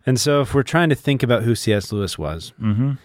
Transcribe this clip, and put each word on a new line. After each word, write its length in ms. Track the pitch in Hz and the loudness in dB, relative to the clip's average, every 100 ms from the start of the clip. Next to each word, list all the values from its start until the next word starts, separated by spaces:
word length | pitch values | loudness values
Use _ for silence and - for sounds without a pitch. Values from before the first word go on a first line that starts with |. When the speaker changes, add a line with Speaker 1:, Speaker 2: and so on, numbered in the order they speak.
| - | -2
Speaker 1:
And 140 | 127 | 0
so 220 | 147 143 | 2 2
if 120 | 131 | 2
we're 80 | 139 | 0
trying 280 | 127 160 170 | 0 2 2
to 60 | 131 | 2
think 280 | - 135 | 0 0
about 180 | 123 120 | 2 2
who 140 | 113 110 | 2 0
C 180 | - | 0
S 180 | 104 - | 0 0
Lewis 280 | 104 95 - | -4 -4 -6
was, 340 | 73 82 - - | -6 -8 -12 -6
Speaker 2:
Mm-hmm. 300 | 110 104 139 135 | -2 0 0 -4